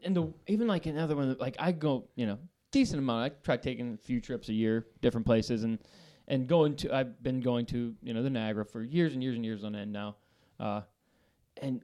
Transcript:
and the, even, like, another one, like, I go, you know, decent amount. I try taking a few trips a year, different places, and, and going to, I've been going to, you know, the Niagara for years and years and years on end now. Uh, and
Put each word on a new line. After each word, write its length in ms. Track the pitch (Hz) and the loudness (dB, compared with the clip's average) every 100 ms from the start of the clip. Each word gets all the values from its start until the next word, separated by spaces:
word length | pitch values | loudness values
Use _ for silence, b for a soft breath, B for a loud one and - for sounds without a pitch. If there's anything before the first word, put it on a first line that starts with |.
and 120 | 175 175 | -2 0
the, 180 | 160 - - | 0 -4 -2
even, 200 | 208 233 | 0 2
like, 180 | 180 160 | 0 -2
another 300 | 147 160 147 | -2 0 2
one, 200 | 135 131 | 0 0
like, 160 | 127 - | -4 -2
I 120 | 175 | -2
go, 320 | 165 151 131 - - | 0 0 0 -4 -4
you 100 | 113 | -2
know, 140 | 104 170 _ _ | -2 -8 _ _
decent 280 | 269 262 151 | 2 4 2
amount. 260 | 131 113 127 | 0 0 -2
I 100 | 151 | -2
try 140 | - 123 | -2 0
taking 360 | 131 120 120 | 0 -4 -4
a 40 | 107 | -6
few 240 | - 123 | -4 -4
trips 280 | - 120 - | -2 -6 -2
a 40 | |
year, 340 | 110 110 113 117 _ | 2 4 2 -2 _
different 240 | 123 117 113 | 2 2 4
places, 380 | 113 107 117 | 4 4 0
and, 140 | 113 110 b b b b - | 0 -2 b b b b -2
and 200 | 135 127 | -2 4
going 280 | 170 151 143 | 4 4 2
to, 180 | - 135 | -2 0
I've 260 | 127 - | -2 -4
been 200 | 123 127 | -4 0
going 240 | 123 120 117 | 0 0 0
to, 260 | 120 120 110 | -2 -4 -6
you 120 | - | -6
know, 100 | 113 | -2
the 60 | 135 | -2
Niagara 360 | 127 110 107 104 | 0 -2 -2 -4
for 160 | 117 | -8
years 320 | 117 165 165 | -2 2 2
and 80 | 131 | 2
years 140 | 131 117 | -2 -2
and 100 | 113 | -4
years 180 | 107 | -4
on 120 | 107 104 | -6 -6
end 160 | 104 | -6
now. 240 | 104 104 101 _ _ _ - | -6 -8 -10 _ _ _ -8
Uh, 220 | 107 104 107 _ _ _ _ _ _ - | -4 -4 -8 _ _ _ _ _ _ -10
and 200 | 139 127 | -6 -6